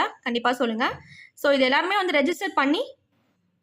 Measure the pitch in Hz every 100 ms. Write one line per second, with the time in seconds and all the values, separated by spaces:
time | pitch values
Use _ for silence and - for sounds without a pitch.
0 | 415 - 254 240 240 262 233 220 294 508
1 | - - - - 294 277 254 277 349 403
2 | 370 294 277 349 392 381 277 359 554 -
3 | _ _ _ _ _ _